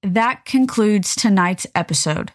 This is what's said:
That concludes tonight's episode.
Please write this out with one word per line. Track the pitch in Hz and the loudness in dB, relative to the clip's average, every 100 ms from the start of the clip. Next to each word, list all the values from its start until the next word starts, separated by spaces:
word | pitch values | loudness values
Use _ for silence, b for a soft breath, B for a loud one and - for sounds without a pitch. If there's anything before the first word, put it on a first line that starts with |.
That | 196 185 202 - - | -2 0 0 -4 -2
concludes | 262 262 - 214 208 180 | 0 0 2 2 2 0
tonight's | - 233 196 175 185 - | -2 2 2 2 -2 -4
episode. | - 170 156 - 156 - | -4 -2 -2 -2 -4 -6